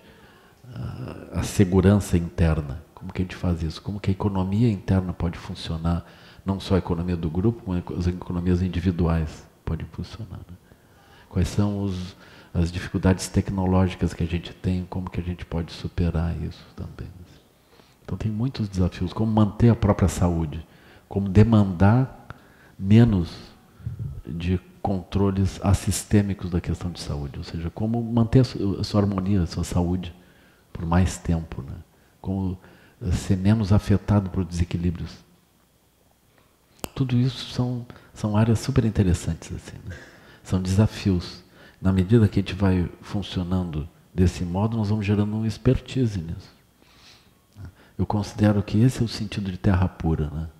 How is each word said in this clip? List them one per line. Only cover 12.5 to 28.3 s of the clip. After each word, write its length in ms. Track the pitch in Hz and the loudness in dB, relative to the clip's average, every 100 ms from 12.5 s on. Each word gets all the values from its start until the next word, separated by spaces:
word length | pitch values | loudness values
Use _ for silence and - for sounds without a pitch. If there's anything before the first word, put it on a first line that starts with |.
as 200 | 87 85 | -2 -2
dificuldades 560 | 87 - 95 92 92 - | -2 -6 0 2 2 0
tecnológicas 840 | 101 - 98 92 92 92 - 87 | -2 -2 0 2 4 2 0 -4
que 100 | - | -2
a 40 | 85 | -4
gente 240 | 85 - | -4 -6
tem? 340 | - 95 90 87 | -6 -2 -2 -4
Como 200 | 95 92 | -8 -8
que 100 | - | -6
a 40 | |
gente 220 | 87 87 - | -6 -6 -6
pode 260 | 85 80 | -6 -6
superar 640 | - - - 85 80 82 78 | -8 -6 0 0 0 -2 -4
isso 240 | 80 - - - | -6 -10 -18 -14
também? 320 | 90 80 - - - - _ _ _ _ _ _ | -14 -12 -16 -16 -20 -20 _ _ _ _ _ _
Então 140 | - 95 | -10 -6
tem 140 | 110 | -4
muitos 360 | 107 131 - 104 | -2 -4 -4 -4
desafios. 460 | 95 87 - 87 | 0 0 -2 -6
Como 180 | - 110 | -2 2
manter 380 | 107 104 - 117 | 4 2 6 6
a 60 | 107 | 6
própria 320 | 104 - 90 | 4 4 2
saúde? 580 | - 87 85 78 80 - - - - - | 2 0 0 -2 -6 -14 -20 -20 -20 -8
Como 220 | 98 98 | -4 2
demandar 1000 | 101 113 107 98 85 98 120 131 - - - - - - - | 6 6 6 4 4 6 6 2 -4 -20 -20 -20 -20 -20 -4
menos 540 | 98 110 117 95 80 - - - _ - - - - - - | 6 8 8 4 0 -6 -18 -20 _ -14 -12 -10 -10 -10 -10
de 340 | 82 82 92 - - | -6 -2 -2 -4 -8
controles 800 | 98 95 - 95 98 95 95 - | -4 -4 -2 0 2 2 0 0
assistêmicos 880 | - 90 - - - 104 101 92 90 | 2 2 2 -4 2 2 2 -2 -4
da 100 | 85 | -2
questão 300 | - 82 90 | -2 -4 -6
de 100 | 80 | -8
saúde? 380 | - 73 71 82 | -8 -6 -8 -10
Ou 60 | |
seja, 260 | 85 85 82 | -10 -8 -6
como 320 | - 110 117 | -4 -2 -2
manter 380 | 113 117 113 | 0 2 4